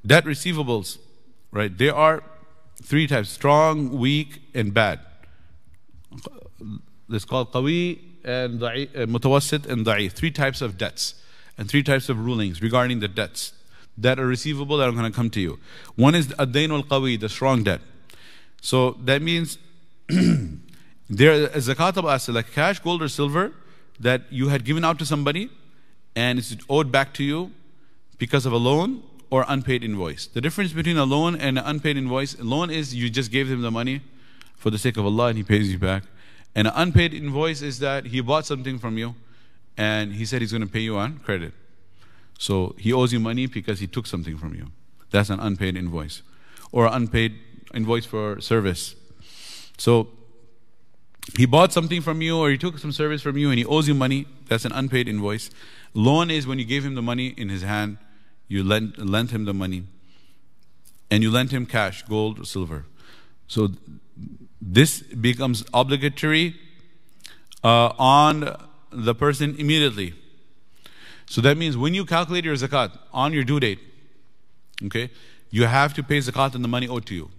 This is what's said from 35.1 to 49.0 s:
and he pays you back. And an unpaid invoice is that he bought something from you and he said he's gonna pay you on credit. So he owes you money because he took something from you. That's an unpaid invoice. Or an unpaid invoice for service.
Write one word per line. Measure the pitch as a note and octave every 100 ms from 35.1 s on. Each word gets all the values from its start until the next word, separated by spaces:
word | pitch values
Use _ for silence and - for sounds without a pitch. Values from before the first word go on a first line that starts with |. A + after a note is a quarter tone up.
| G#2+ A#2+
and | A2
he |
pays | F#2+ G#2 G2+
you | F#2
back. | F#2 F#2+ F#2 - - - -
And | - G#2+
an | B2
unpaid | F3 D#3 E3+
invoice | D3+ D3 C#3 D#3+ D3+
is | C#3+ A#2+
that | C#3 C#3 A#2+
he | B2+
bought | A#2+ D#3 D3+
something | C#3+ B2+ B2+
from | A2+ A2
you | B2 A#2+ - - - - - -
and | G#2+ G#2+ G#2
he | G2+ A2
said | B2+
he's | A2+
gonna | A2+ G#2
pay | A2
you | A2 G#2
on | A2 D#3
credit. | - G2 D#2+ - - - - - - - - -
So | - G2 F2+ -
he | G#2
owes | B2+ B2
you | A#2+
money | A2+ A#2 B2+
because | A#2 F#2 G2+
he | G2+
took | - A2+
something | F2+ E2 D2+
from | D#2+ D#2
you. | - - - - -
That's | G2+ G2+
an | G2
unpaid | G#2+ F#2 F#2 F#2
invoice. | F2+ E2 D2+ - - - - - -
Or | B2+ A2+
an |
unpaid | B2 A#2 A#2 A2+ A2 - - -
invoice | - A2 A#2 A#2
for | A2 G#2+ G2+
service. | - A2+ G2 F2 - -